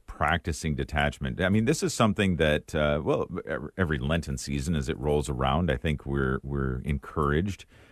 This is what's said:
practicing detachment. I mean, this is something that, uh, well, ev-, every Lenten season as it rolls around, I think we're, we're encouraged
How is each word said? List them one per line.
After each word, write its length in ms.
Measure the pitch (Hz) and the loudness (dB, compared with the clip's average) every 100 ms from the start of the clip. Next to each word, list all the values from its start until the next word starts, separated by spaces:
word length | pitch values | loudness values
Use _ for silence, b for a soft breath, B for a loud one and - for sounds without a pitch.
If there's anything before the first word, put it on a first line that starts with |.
| - | -14
practicing 680 | - 76 85 - 80 80 | -2 0 0 -2 -4 -2
detachment. 680 | 67 - 71 73 - 65 60 | -2 -2 0 0 0 -4 -2
I 80 | 92 | 2
mean, 160 | 107 | 2
this 180 | 113 165 | 2 0
is 120 | 185 | 0
something 420 | - 110 98 98 82 | 2 2 4 2 4
that, 380 | 78 73 - | 4 2 0
uh, 260 | 78 73 73 | 0 2 2
well, 260 | - 147 - 90 - | 0 0 -2 -6 -6
ev-, 220 | 71 71 - | -6 -6 -2
every 220 | 87 73 | 0 0
Lenten 380 | 69 82 80 67 | 0 0 -2 -6
season 380 | - 69 69 80 | -4 -4 0 -2
as 120 | 64 | -2
it 100 | 52 | -2
rolls 300 | 71 73 71 | 0 2 0
around, 420 | 62 65 73 90 | 0 0 2 2
I 60 | 65 | 0
think 280 | 85 73 67 | 0 -2 -2
we're, 340 | 69 65 65 | -2 0 -2
we're 380 | 67 69 65 64 | -4 -4 -2 -2
encouraged 840 | 71 71 - - 73 73 101 98 - b b | -2 -4 -4 0 2 2 0 -4 -14 b b